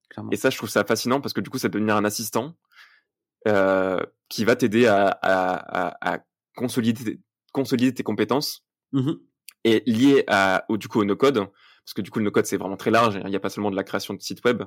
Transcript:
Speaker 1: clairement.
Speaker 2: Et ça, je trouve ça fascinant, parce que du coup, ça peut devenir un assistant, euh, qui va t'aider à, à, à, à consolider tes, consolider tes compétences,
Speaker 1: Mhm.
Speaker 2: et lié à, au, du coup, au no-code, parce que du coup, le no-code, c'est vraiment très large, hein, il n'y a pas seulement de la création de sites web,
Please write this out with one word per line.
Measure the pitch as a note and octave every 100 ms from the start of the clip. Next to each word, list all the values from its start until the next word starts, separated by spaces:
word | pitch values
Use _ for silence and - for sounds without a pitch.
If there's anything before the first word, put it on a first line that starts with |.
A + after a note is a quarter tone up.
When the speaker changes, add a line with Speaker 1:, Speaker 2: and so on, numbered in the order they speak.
| _
Speaker 1:
clairement. | - G2
Speaker 2:
Et | -
ça, | C3
je | -
trouve | G#2+
ça | A2
fascinant, | G2+ A2+ A#2+ C#3
parce | -
que | -
du | G2
coup, | -
ça | A2+
peut | G#2
devenir | G#2+ G#2+
un | G#2
assistant, | G#2+ G#2+ A2+ C#3+ - _ _ - _ _ _ _ _ A2
euh, | G2+ F#2+ F#2+ F#2+ F2+ - _ -
qui | - G#2+
va | B2
t'aider | A#2 A2 A#2+
à, | G2+ G2
à, | - - F#2+ F#2 F2+ - - F2+
à, | - F2+ E2+
à | _ _ _ -
consolider | B2 B2 A2+ A2+
tes, | A2 - _ _ _
consolider | C#3 B2+ B2 C3 B2
tes |
compétences, | - G#2 G#2 C3 - - _ _ _
Speaker 1:
Mhm. | C#3 C3+ - _ _ _ -
Speaker 2:
et | A2+ A2 C3
lié | A2+ C#3 C3+ -
à, | G2 F#2+ F#2 -
au, | G#2+
du | A2
coup, | A#2
au | G2+
no-code, | F#2+ C3+ A#2+
parce | F#2+ _ _ _ - -
que |
du | -
coup, | A#2+
le | G#2
no-code, | - -
c'est | -
vraiment | F#2+ F#2+
très | A2+
large, | A2+ A#2 G2
hein, | G2
il |
n'y | G2
a |
pas | G2
seulement | - G#2
de | G2
la |
création | G2 - -
de | G2
sites | - G2 B2
web, | A2+